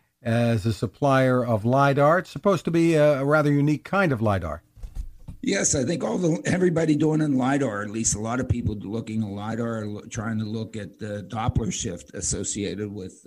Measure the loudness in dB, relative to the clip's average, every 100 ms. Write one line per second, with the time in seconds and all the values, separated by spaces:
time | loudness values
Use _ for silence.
0 | _ _ -2 2 2 2 0 -2 -4 0
1 | 4 4 4 2 2 0 2 4 4 4
2 | 4 4 0 -2 0 0 0 2 4 6
3 | 4 4 2 4 4 4 2 0 -2 0
4 | 2 2 2 0 -2 -8 -14 -16 -12 -10
5 | -10 -14 -18 -8 -2 0 0 0 0 -2
6 | -2 0 0 0 0 2 2 2 2 2
7 | 2 2 2 2 2 0 0 -2 -6 -4
8 | -2 -2 -2 -4 -2 -2 -2 -4 -6 -8
9 | -4 -4 -4 -6 -6 -6 -4 -4 -6 -10
10 | -10 -8 -4 -4 -4 -6 -8 -10 -12 -12
11 | -10 -10 -8 -4 -2 0 -2 -4 -6 -8
12 | -12 -8 -6 -4 -4 -4 -6 -6 -8 -8
13 | -12 -16